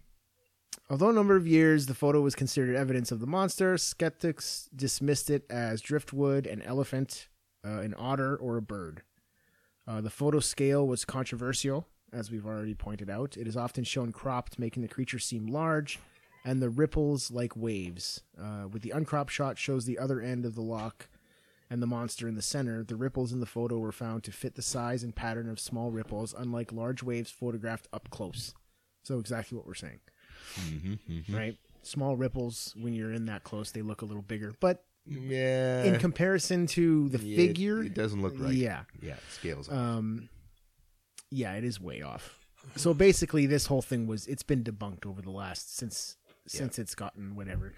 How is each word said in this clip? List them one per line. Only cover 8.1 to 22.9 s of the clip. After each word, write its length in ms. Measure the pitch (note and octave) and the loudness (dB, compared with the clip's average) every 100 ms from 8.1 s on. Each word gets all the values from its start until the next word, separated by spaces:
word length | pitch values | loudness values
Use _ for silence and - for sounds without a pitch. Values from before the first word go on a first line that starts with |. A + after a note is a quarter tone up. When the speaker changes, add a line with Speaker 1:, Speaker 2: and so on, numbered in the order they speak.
| C#3 C3+ C#3 | 0 0 0
Speaker 1:
or 220 | B2+ A#2 | 0 -2
a 40 | |
bird. 420 | G#2+ G2+ E2 D#2+ - _ _ _ _ _ _ _ - | -2 -6 -8 -12 -18 _ _ _ _ _ _ _ -8
Uh, 140 | A2 | -4
the 80 | G#2+ | -4
photo 300 | - D3 D3+ | 0 2 4
scale 460 | - - C#3 C#3+ C#3 | 2 2 4 4 4
was 180 | B2 - | 0 -2
controversial, 800 | C3+ B2+ A#2 B2 B2+ C#3 C#3 - _ _ | -4 -4 -4 -2 0 0 -2 -6 _ _
as 180 | A#2+ G#2+ | -8 -6
we've 160 | A2 G#2+ | -6 -6
already 280 | G#2+ G#2+ | -4 -4
pointed 360 | G#2+ G#2 G#2 G2 | -6 -6 -6 -6
out. 280 | G#2 C#3 G2 | -4 -4 -4
It 100 | A2+ | -4
is 80 | A#2 | -2
often 280 | A#2+ - | -4 -4
shown 280 | A#2 C3+ A#2 | -2 -2 -2
cropped, 480 | - C3+ B2 - - | -4 -2 -2 -4 -4
making 220 | A#2 B2 | -4 -2
the 60 | A2+ | -6
creature 300 | - B2 B2 | -4 -4 -4
seem 280 | - A#2 A2 | -4 -4 -2
large, 520 | D3 D#3+ D#3 D3 - - _ _ _ | 0 2 2 0 -8 -14 _ _ _
and 180 | B2+ C3 | -2 2
the 80 | B2 | 2
ripples 600 | B2 D#3 D#3 D3 C#3 - | 4 4 4 2 2 -2
like 240 | A#2+ A#2+ A2 | -2 -4 -2
waves. 680 | A2+ G2+ F2+ F2 - - _ - | -2 -2 -4 -6 -8 -8 _ -12
Uh, 280 | G#2 G#2 G2 | -10 -8 -8
with 100 | G#2+ | -8
the 100 | A2 | -4
uncropped 400 | D3 D#3 D3 C#3 | -2 0 0 0
shot 260 | - C3+ - | -2 -2 -2
shows 260 | - C3 A#2+ | -2 0 0
the 140 | A#2+ | -2
other 200 | C3+ B2+ | 0 0
end 240 | B2 B2 A#2+ | 0 -2 -2
of 100 | A2+ | -4
the 60 | |
lock 460 | A2+ G#2+ A2 - - _ _ _ _ _ - | -4 -4 -6 -10 -20 _ _ _ _ _ -6
and 120 | A#2+ | -2
the 40 | A#2+ | 0
monster 400 | A#2+ A#2 - A#2 | 0 -4 -4 -4
in 60 | G#2+ | -4
the 60 | |
center. 420 | - C#3+ B2 A2+ | -2 -2 -2 -2
The 120 | A2 | -4